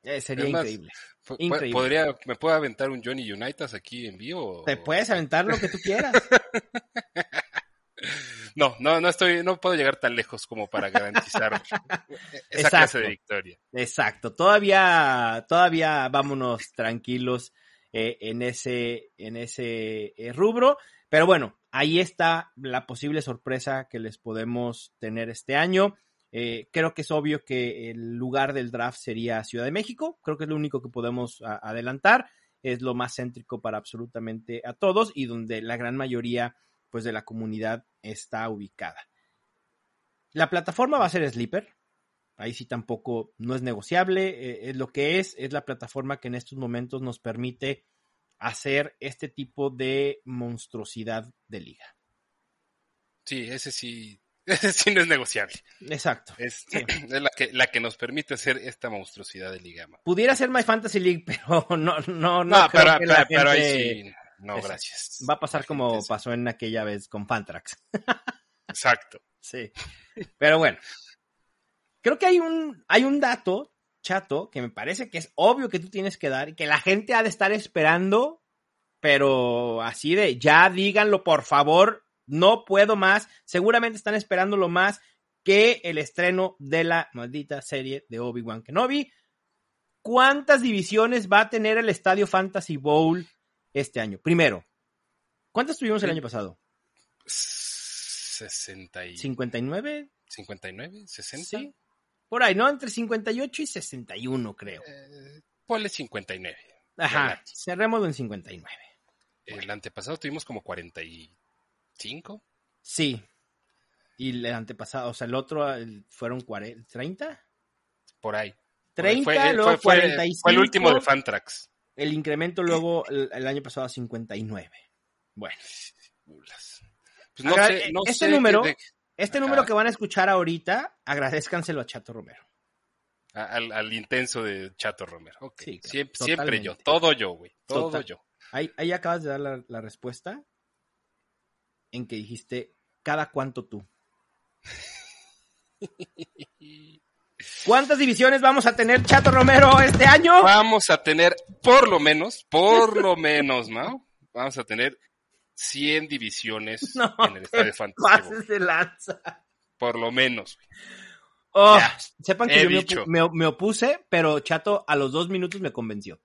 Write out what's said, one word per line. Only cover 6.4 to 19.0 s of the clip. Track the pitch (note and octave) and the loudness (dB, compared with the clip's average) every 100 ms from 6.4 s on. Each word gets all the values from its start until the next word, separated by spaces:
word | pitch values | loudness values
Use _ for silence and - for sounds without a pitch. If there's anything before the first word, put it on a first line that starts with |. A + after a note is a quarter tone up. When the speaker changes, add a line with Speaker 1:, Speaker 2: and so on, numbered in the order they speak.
| - A3+ _ A#3 _ - - - - - - - - _ _ - - - - - - - | 2 -8 _ -12 _ -14 -10 -8 -6 -8 -8 -12 -12 _ _ -16 -12 -12 -14 -18 -16 0
Speaker 2:
No, | C#3 - | 0 2
no, | C#3+ E3 | 2 2
no | F3 | 2
estoy, | E3+ F#3 E3+ | 2 2 2
no | F3 F3+ | 0 -2
puedo | F#3+ | 0
llegar | F3 C3+ - | 2 0 0
tan | B2 | -2
lejos | A#2 A2 A2+ - | -2 -6 -8 -12
como | A2+ G#2 | -10 -6
para | G#2+ G2 | -4 0
garantizar | G2+ G#2 G#2 - G#3+ G#3+ G#3+ | -2 0 -4 -2 -4 -2 -4
Speaker 1:
<laughs> | - G3+ _ F3+ _ C#3+ - - _ | -6 -10 _ -12 _ -20 -20 -20 _
Speaker 2:
esa | D3+ D3+ | 0 4
clase | E3+ D#3 B2+ | 6 4 2
de | |
Speaker 1:
Exacto. | G#2+ | -4
Speaker 2:
victoria. | G2+ _ G#2 F#2+ F2 _ | -6 _ -8 -8 -20 _
Speaker 1:
Exacto. | B2 A#2+ - A2 - A#2 | -8 -6 -2 -4 -4 -12
Todavía, | - F3+ G#3 G3+ F#3+ F#3 E3+ C#3+ B2+ A#2 A#2 - | 2 4 4 6 4 6 4 4 2 0 -4 -2
todavía | E3 F3+ E3 D#3+ D3+ C3 | 4 4 2 0 0 0
vámonos | C#3 C#3 C#3 B2+ A#2 - | -2 -2 -2 -4 -4 -8
tranquilos, | - A2+ A#2 A#2+ B2 B2 B2 B2 _ _ _ _ | -6 -6 -6 -6 -4 -2 -4 -6 _ _ _ _
eh, | A2+ A2+ A#2+ | -6 -6 -6
en | G#2+ A#2 | -10 -6
ese, | B2 A#2+ B2+ B2 A#2+ A#2 | -6 -6 -6 -4 -4 -6